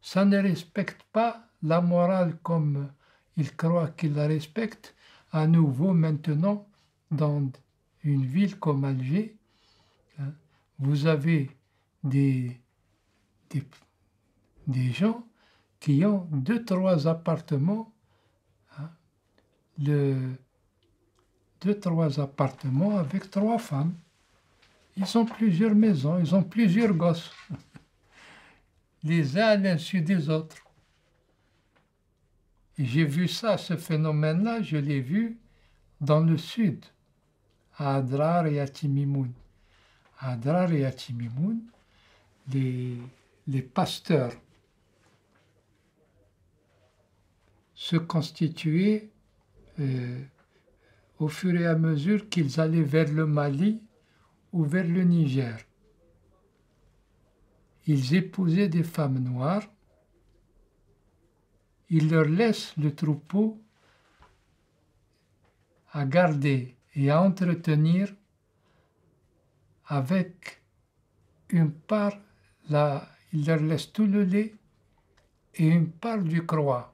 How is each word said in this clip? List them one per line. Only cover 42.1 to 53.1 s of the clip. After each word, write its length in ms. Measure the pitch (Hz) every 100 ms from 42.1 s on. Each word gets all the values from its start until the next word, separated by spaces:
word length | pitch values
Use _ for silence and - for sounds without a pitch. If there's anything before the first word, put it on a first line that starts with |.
| _ _ _ 135
les, 440 | 135 131 127 127 123 123 _ _ _ -
les 140 | 135
pasteurs 680 | 131 - 180 - - 160 123 - _ _ _ _ _ _ _ _ _ _ _ _ _ _ _ _ _ _ _ _ _ _ _ _ _ _ _ _ _ _ _ _ _
se 220 | - - 170
constituaient, 1120 | 165 165 143 - 165 - 165 160 202 214 214 _ _ _ _ _ - -
euh, 400 | 139 131 123 127 135 _ _ _ _ _ _ _ _ _
au 100 | 151
fur 260 | 151 185 175
et 60 | 170
à 80 |
mesure 540 | 160 160 151 156 214 208
qu'ils 320 | - 143 143
allaient 220 | 160 165
vers 300 | 147 156 156